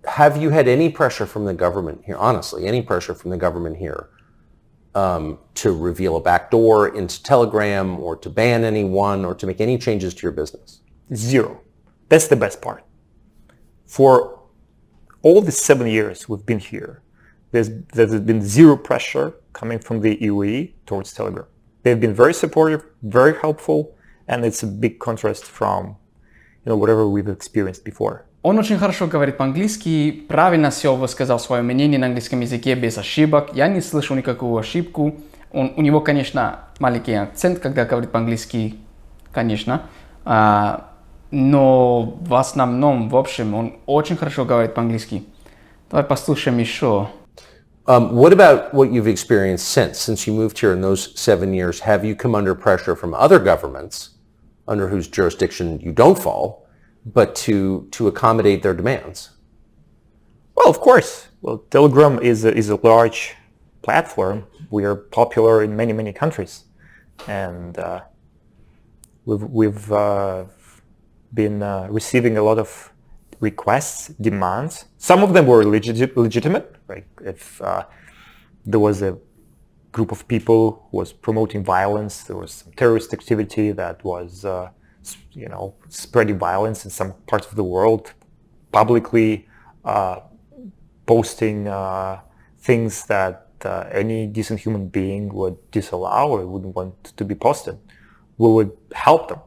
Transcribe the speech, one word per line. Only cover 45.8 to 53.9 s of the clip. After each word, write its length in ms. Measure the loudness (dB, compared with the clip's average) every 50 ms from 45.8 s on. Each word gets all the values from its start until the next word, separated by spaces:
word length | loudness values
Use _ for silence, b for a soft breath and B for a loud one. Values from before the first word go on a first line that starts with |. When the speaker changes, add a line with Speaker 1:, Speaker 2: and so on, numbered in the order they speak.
| b _
Speaker 3:
Давай 140 | -2 -2 0
послушаем 540 | 0 -4 -4 0 -2 -2 0 0 -2 0
ещё. 520 | 0 -2 -4 -4 -2 0 0 0 0 -2 -4 -10 -20 -20 _ _ b b b b b b _ _ _ _
Speaker 1:
Um, 300 | 4 6 6 6 2 4
what 160 | 6 8 8
about 420 | 10 10 10 8 8 6 4 -2 4
what 180 | 4 4 4
you've 160 | 4 0 2
experienced 600 | 0 0 0 0 2 2 2 4 2 0 -2 -4
since, 320 | -2 0 0 0 0 -4 -8
since 260 | -6 -6 -4 -4 -4
you 80 | -4 -2
moved 240 | -2 -2 -2 -2
here 140 | 0 2 2
in 80 | 2 2
those 380 | 0 0 0 -2 -4 -10 -12 -4
seven 340 | 2 2 2 2 2 -2 -2
years? 280 | -2 -2 -4 -6 -4
Have 240 | 0 0 0 0 0
you 100 | -4 -6
come 180 | -4 -2 -2 0
under 220 | 0 0 -2 -2
pressure 400 | 0 2 2 2 2 0 -4 -4
from 180 | -4 -4 -8 -2
other 260 | 2 6 6 6 6
governments 720 | 6 4 2 2 0 -10 -12 -12 -16 -14